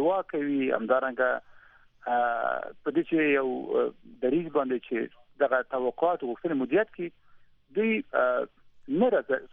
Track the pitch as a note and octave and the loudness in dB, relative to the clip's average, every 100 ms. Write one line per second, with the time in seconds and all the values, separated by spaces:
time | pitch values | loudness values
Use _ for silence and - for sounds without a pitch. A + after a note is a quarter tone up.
0 | D#3 F#3+ - D#3 C#3+ C#3+ C3 A#2 A2 B2+ | 4 0 -2 -4 -2 0 0 0 2 2
1 | C3 B2+ B2+ B2 - - - - - _ | 2 0 0 0 -8 -20 -20 -20 -20 _
2 | A#2+ A#2+ A#2+ A#2 B1+ B1+ - - D#3 E3 | -2 0 2 0 -2 -4 -6 -8 -2 -2
3 | D#3+ E3 D3+ C#3 C3 B2+ - B2+ A#2+ - | 0 2 2 2 0 -4 -2 0 0 -4
4 | A#2 - B2+ D#3+ E3 D3 C3 B2 - A#2 | -20 -4 0 0 0 -2 0 -4 -4 -6
5 | A#2 - - - C#3 B2+ A#2+ C3 B2 - | -6 -10 -20 -2 2 2 0 -2 -4 0
6 | E3+ F3 B2+ A2+ E3+ C#3+ B2 E3+ A3 - | 0 0 -4 -6 -4 -2 0 0 0 -6
7 | E3+ - - - - - _ F3 A3+ A3 | -10 -12 -20 -20 -20 -20 _ -2 0 0
8 | - C3 B2+ B2 B2 _ - - - D#3 | -2 0 2 0 -4 _ -20 -20 -4 2
9 | B3 F#3 - C3 - | 4 2 0 -4 -4